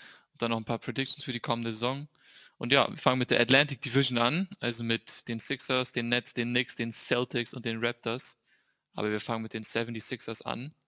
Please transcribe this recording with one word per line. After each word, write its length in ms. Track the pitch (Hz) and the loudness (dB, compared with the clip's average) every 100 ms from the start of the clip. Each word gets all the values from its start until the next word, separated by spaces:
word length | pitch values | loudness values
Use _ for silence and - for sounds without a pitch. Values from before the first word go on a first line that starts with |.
| - - _ - | -20 -20 _ -4
dann 140 | 117 | -2
noch 60 | 113 | 0
ein 80 | 110 | -2
paar 140 | 117 | -4
Predictions 440 | - 120 131 - | -4 -4 -4 -4
für 80 | - | -6
die 80 | 120 | -4
kommende 340 | - 117 113 | -2 -2 -2
Saison. 340 | 110 120 139 147 _ _ - - - | -2 -2 -2 -8 _ _ -20 -20 -6
Und 140 | 120 | 4
ja, 180 | 135 - | 6 4
wir 80 | - | 2
fangen 220 | 131 127 | 4 4
mit 120 | 120 | 6
der 100 | - | 6
Atlantic 400 | 117 135 143 135 | 8 6 6 0
Division 360 | 120 127 131 120 | 0 2 4 4
an, 300 | 120 160 190 - | 2 2 -2 -4
also 240 | 120 117 | -4 -2
mit 440 | 117 113 - - - | -2 -2 -4 -10 -6
den 120 | 113 | -6
Sixers, 520 | - 131 - 127 127 | -4 -6 0 0 0
den 180 | 123 117 | -2 0
Nets, 240 | 120 - | 0 0
den 160 | - 120 | -2 0
Knicks, 260 | 123 123 - | 0 0 -2
den 180 | 117 | -6
Celtics 600 | - - 123 123 120 113 | -6 -2 0 0 -2 -4
und 120 | 123 117 | -4 -4
den 180 | 113 | -2
Raptors. 540 | 120 120 113 123 - - _ _ _ _ _ | -2 -2 -4 -4 -6 -16 _ _ _ _ _
Aber 160 | - 107 | -4 -2
wir 80 | 107 | -2
fangen 220 | - 113 | -2 -4
mit 120 | 110 | -4
den 100 | 110 | -8
Seventy-sixers 800 | 110 113 113 113 - 117 - 113 | -4 -2 -2 -4 -6 -8 -8 -8
an. 300 | 120 120 139 - | -6 -6 -8 -14